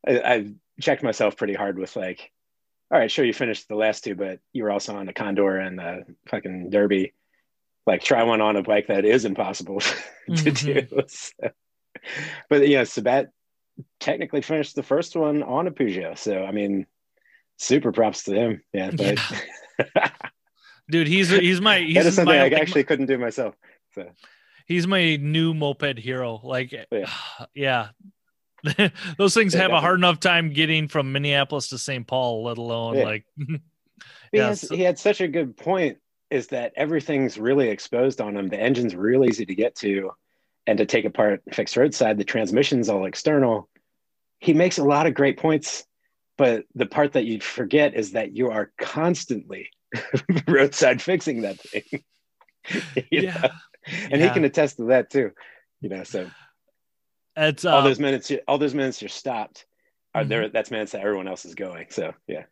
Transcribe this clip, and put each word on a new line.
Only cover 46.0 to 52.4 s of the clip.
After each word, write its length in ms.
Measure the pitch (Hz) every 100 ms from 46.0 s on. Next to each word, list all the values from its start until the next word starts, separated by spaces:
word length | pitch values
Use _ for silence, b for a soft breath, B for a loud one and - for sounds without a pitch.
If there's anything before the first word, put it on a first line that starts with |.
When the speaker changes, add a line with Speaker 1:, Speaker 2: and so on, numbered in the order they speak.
| _ _ _ -
Speaker 1:
but 280 | 127 113 -
the 120 | 117 117
part 260 | 151 143
that 100 | 139
you 160 | 117 107
forget 540 | - - 107 151 147
is 180 | 117 101
that 240 | 107 110 110
you 140 | 127
are 220 | 107 - -
constantly 880 | - 151 165 175 - 113 - 98 - _ _
<laughs> 540 | 120 - 135 - 170 -
roadside 520 | 139 139 - 135 123
fixing 420 | - 185 160 120
that 180 | 101 92
thing. 240 | - 104 -
<laughs> 140 | - _ _ _ _